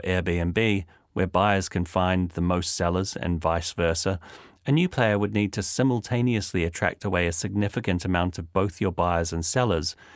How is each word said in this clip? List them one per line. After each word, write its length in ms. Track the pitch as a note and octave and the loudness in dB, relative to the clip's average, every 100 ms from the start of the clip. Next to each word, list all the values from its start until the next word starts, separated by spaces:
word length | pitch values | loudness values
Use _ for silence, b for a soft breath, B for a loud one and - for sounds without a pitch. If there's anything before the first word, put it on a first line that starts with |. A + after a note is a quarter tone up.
| F#2 | 0
Airbnb, 800 | F#2 F2 E2+ E2+ G2+ A2+ G2 F2 b b | -2 0 0 0 0 2 0 -4 b b
where 160 | - F#2 | -4 0
buyers 400 | F2+ G#2 G2 - | 2 4 2 0
can 160 | F#2 F2 | -2 -2
find 440 | F#2+ F#2 F#2 F2 | 0 2 2 0
the 120 | - | 0
most 320 | F2 F2+ - | 0 0 0
sellers 420 | - F2 F2+ G2 - | 0 0 0 -2 -4
and 260 | F2 E2 | -2 0
vice 320 | E2+ E2+ - | 0 0 -2
versa, 460 | - E2 E2 F#2+ F#2 B B B B - | 0 0 0 -2 -2 B B B B 0
a 60 | |
new 160 | D3+ F3+ | 2 2
player 320 | - A2 G#2 | 2 2 2
would 140 | G#2 | 0
need 180 | G#2 G2+ | 0 0
to 80 | G#2+ | -2
simultaneously 1000 | - - C3 A#2+ - A#2+ B2 A2+ - F2+ | -2 0 0 0 -2 0 2 0 0 0
attract 400 | E2+ - F#2 - | -2 0 -2 -2
away 240 | G2+ F2+ E2+ | -2 0 2
a 60 | |
significant 720 | - G2+ G2+ G2+ A#2+ - F2+ F#2+ | 0 -2 0 0 0 0 0 0
amount 340 | F2 F2+ - | 0 0 -4
of 140 | E2 | -4
both 260 | F#2+ G2 - | 0 0 0
your 140 | F#2+ | -2
buyers 400 | E2 F2 E2+ E2 | 0 0 2 0
and 120 | E2+ - | -2 -2
sellers, 520 | B2+ A#2+ E2 - - B | 0 2 0 -2 -8 B